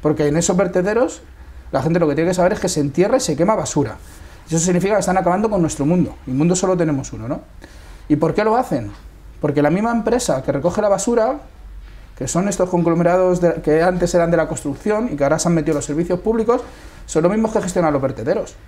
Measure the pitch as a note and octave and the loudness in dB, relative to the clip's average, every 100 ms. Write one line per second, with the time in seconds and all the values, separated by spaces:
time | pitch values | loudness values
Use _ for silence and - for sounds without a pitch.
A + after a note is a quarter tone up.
0 | D3+ D3 D3 D3+ E3+ F#3 F#3+ F3+ F3+ A3 | 0 2 2 2 2 2 2 2 0 0
1 | D4 - - - - - - C3+ C3+ E3+ | 0 -2 -18 -20 -20 -20 -6 -2 0 2
2 | D#3+ C#3+ E3+ F3+ F3+ G3+ F3 - C#3+ C#3+ | 2 2 0 2 2 2 -2 -2 -2 2
3 | F#3+ C4 C4 C#3+ F3 G#3+ C#3 - B2+ - | 2 2 0 0 2 2 0 -2 -2 -4
4 | - - - - - E3 E3+ F3 F#3+ G#3 | -16 -20 -20 -20 -4 -2 2 0 2 0
5 | F#3+ F#3+ F3 F#3 G#3+ G#3 D#3+ - C#3+ F3+ | 2 2 2 2 0 2 0 0 2 2
6 | B2 - - B2+ D#3+ F3+ F#3+ F#3 D#3+ C#3+ | 2 -2 -6 0 2 2 2 2 0 -2
7 | C3 A2+ A2+ D3+ - - - - - - | -6 -10 -8 -8 -10 -20 -20 -20 -20 -20
8 | - C#3+ D#3+ D#3 G#3+ A3+ - D3 G#2 G2+ | -2 0 2 2 2 2 0 -4 -6 -12
9 | - - - - D3 C#3+ D3 F3 A3 A#3 | -20 -20 -20 -6 -2 2 2 2 0 0
10 | A3 A#3+ - C3+ - C#3 D#3 F3 G#3 G3 | 0 0 0 -2 0 -2 0 0 0 2
11 | - A#3 A3 D4 - - - - - - | 2 2 2 -2 -8 -20 -20 -18 -20 -20
12 | - - C3 E3+ G3 G3 F#3 F3+ E3+ E3+ | -20 -10 -4 -2 -2 0 0 2 2 4
13 | E3+ F3+ F#3 F3+ F3 E3 D#3 D3+ E3+ F3+ | 4 4 4 4 2 0 2 2 4 2
14 | E3+ F3+ E3+ E3+ D#3 D#3+ D3 C#3 - G#3+ | 2 2 2 2 0 -4 -6 -6 -2 -2
15 | A#3+ C#3+ C#3+ D#3 F3+ E3+ D3+ D#3 C#3 D3+ | -2 0 0 0 2 0 2 -2 -2 -4
16 | E3+ F3+ A3 A3+ A3 B3+ - - - - | -2 -2 0 0 2 0 -2 -16 -20 -20
17 | - D#3+ E3+ G#3+ A3 A3 F#3 F3+ E3 C#3+ | -4 -2 0 0 -2 -2 -4 -2 0 0
18 | C3+ - A#2 G3+ - - | -4 -6 -4 -4 -6 -14